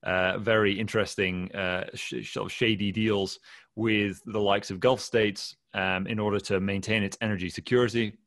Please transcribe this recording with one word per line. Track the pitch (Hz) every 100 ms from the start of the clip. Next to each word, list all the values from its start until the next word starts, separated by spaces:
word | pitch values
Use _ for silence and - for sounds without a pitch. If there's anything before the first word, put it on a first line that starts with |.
uh, | - 92 92 95
very | 104 110 104 101
interesting, | 107 110 98 - 95 90 92
uh, | - 92 90 -
sh-, | - - - -
sort | - 95
of |
shady | - 117 107 101
deals | 98 110 104 95 - - - _ -
with | 110 107 104 92 -
the | 107
likes | 101 101 98
of | 95
Gulf | 127 127
states, | - 113 107 101 - - _
um, | 104 95 92 101
in | 110
order | 104 101
to | - 98
maintain | 98 98 95 110
its | 98 -
energy | 113 101 90
security. | - - 123 120 117 110 -